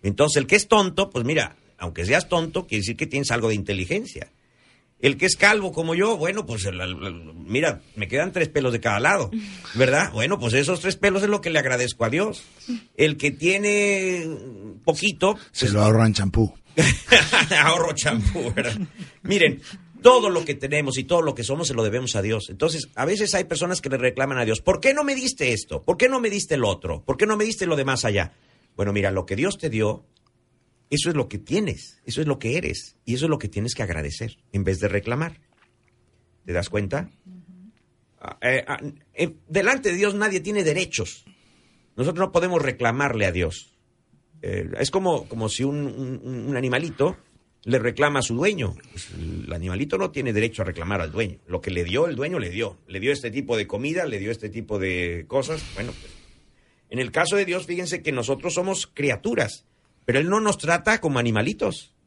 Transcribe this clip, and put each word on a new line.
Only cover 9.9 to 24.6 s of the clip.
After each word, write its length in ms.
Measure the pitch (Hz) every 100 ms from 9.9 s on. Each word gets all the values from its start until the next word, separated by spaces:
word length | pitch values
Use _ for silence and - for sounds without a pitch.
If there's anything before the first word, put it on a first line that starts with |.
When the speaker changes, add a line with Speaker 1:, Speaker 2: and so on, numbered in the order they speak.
| 143 180
Speaker 1:
Bueno, 260 | - 127 202
pues 140 | 117
esos 260 | 123 143 180
tres 160 | 190 -
pelos 280 | 202 190
es 60 | 202
lo 120 | 208
que 80 | 170
le 100 | 156
agradezco 460 | 131 123 123 - 113
a 40 |
Dios. 340 | 147 214 - - - - 233 - -
El 220 | 156 143
que 140 | 147
tiene 920 | 143 165 190 208 208 202 196 190 180 160 151 127 107 104 - -
poquito, 500 | 151 208 160 185 208 -
Speaker 2:
Se 140 | - 127
Speaker 1:
pues 80 |
Speaker 2:
lo 80 | 104
ahorra 220 | 107 110 113
en 60 |
champú. 400 | 101 98 101 107 - - -
Speaker 1:
<laughs> 80 | 147 127 - 233 151 226 156 170
Ahorro 320 | 147 170 165
champú, 580 | 151 151 117 98 175 120
¿verdad? 240 | 107 120 110 175 - 160 -
Miren, 400 | 180 202 156 123 - - - -
todo 280 | 240 254 208
lo 120 | 175
que 120 | 160 139
tenemos 420 | 135 147 143 123
y 60 |
todo 180 | 127 170
lo 140 | 160 123
que 80 |
somos 240 | 110 139 170
se 60 | 120
lo 80 |
debemos 320 | 107 117 127 117
a 60 |
Dios. 260 | 104 110 -
Entonces, 380 | 98 160 156 - -
a 100 | 139
veces 300 | 202 208 196
hay 80 |
personas 360 | 170 151 175 180
que 100 | 139
le 80 | 131
reclaman 420 | 127 127 135 131
a 60 | 113
Dios, 140 | 113